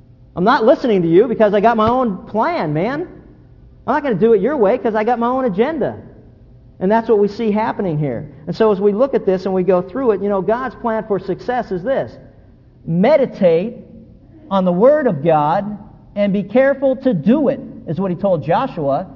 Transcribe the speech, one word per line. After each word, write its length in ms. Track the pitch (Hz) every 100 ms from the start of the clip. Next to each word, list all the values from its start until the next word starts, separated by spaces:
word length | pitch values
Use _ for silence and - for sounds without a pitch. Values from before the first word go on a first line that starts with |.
| - - - -
"I'm 80 | 196
not 180 | 269
listening 380 | 226 311 262 196
to 80 | 165
you 180 | 170 247
because 260 | 220 214
I 60 | 208
got 160 | 220 226
my 140 | 214
own 380 | 254 247 185 -
plan, 440 | 208 285 339 170
man. 300 | 151 202 294 359 - - - - - - - -
I'm 80 |
not 100 | 294
gonna 120 | 285 185
do 160 | 226
it 80 | 220
your 160 | 214 302
way 220 | 196 247
'cause 180 | 247 214
I 80 |
got 160 | 214 240
my 80 | 233
own 160 | 262
agenda." 540 | 262 180 262 320 160 104 - - - - - - - -
And 100 | 185
that's 200 | 226 226
what 100 | 208
we 80 | 202
see 240 | 202 226
happening 480 | 208 233 - 196 151
here. 300 | 147 117 156 - -
And 80 | 175
so 160 | 220
as 80 | 196
we 140 | 208
look 200 | 202 269
at 120 | 226 196
this 200 | 185 196
and 80 |
we 100 | 190
go 180 | 180 180
through 300 | 180 269 262
it, 100 | 196
you 80 | 202
know, 120 | 196
God's 340 | 180 233 254 -
plan 280 | 233 220 214
for 100 | 190
success 540 | 185 185 - 247 -
is 100 | 185
this. 340 | 202 254 117 - - - - - - - -
"Meditate 1000 | 170 220 302 247 - 180 165 220 - - - - - - - -
on 140 | 196
the 80 | 185
Word 360 | 175 247 302 254
of 180 | 151 160
God 520 | 151 147 190 202 208 - - - 202
and 160 | 202
be 120 | 196
careful 520 | 196 247 269 269 269 262
to 180 | 262
do 360 | 185 185 285 240
it," 100 | 143 - - -
is 140 | 160
what 120 | 190
he 40 | 175
told 280 | 202 170
Joshua 640 | 123 196 262 175 139 139 190